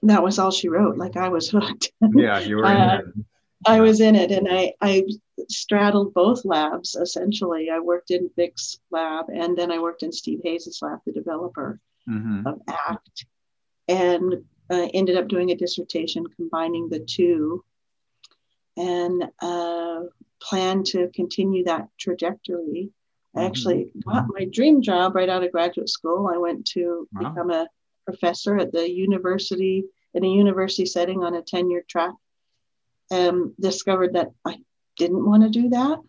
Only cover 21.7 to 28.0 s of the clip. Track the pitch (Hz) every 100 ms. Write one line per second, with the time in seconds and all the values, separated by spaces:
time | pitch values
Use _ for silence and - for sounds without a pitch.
21.7 | 165 156 _ - 175 170 208 - 175 165
22.7 | 156 202 _ _ _ _ 143 - 131 127
23.7 | 175 - - - 226 254 190 190 - 277
24.7 | 294 214 180 185 185 185 185 180 175 175
25.7 | 175 160 - 165 180 196 170 175 165 -
26.7 | - 175 170 - 196 175 160 175 165 165
27.7 | _ _ _